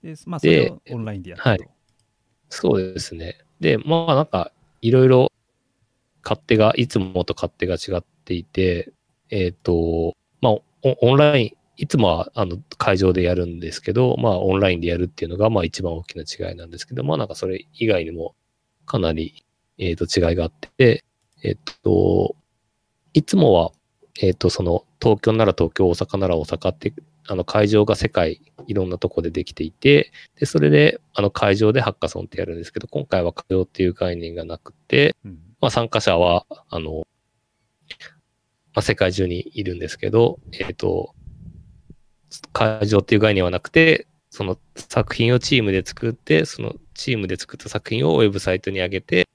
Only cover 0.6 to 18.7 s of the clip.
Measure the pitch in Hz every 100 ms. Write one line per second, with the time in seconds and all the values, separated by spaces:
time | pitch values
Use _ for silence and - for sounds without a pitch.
0.6 | - 180 _ 120 110 104 90 85 135 101
1.6 | - _ _ _ _ _ _ _ _ -
2.6 | 85 98 92 92 - 82 82 - _ _
3.6 | 165 117 139 165 165 139 156 92 - _
4.6 | _ _ 113 127 131 127 127 _ _ _
5.6 | _ _ _ _ _ _ - 110 - 110
6.6 | 107 - 120 113 92 92 87 - 87 _
7.6 | 90 85 - 90 - _ - 90 - -
8.6 | 92 87 - _ _ _ _ 104 90 87
9.6 | - 85 82 82 82 - _ _ 127 107
10.6 | _ _ 135 127 123 135 147 143 107 _
11.6 | _ - 147 131 101 82 - - 95 87
12.6 | - - - 95 95 90 87 90 85 85
13.6 | 85 - - 107 127 123 117 92 98 95
14.6 | 98 87 85 85 90 - 82 90 107 110
15.6 | 85 - 90 82 85 87 82 - 90 87
16.6 | 85 85 - 123 139 160 104 - 95 92
17.6 | - _ 113 95 82 85 85 _ _ _
18.6 | _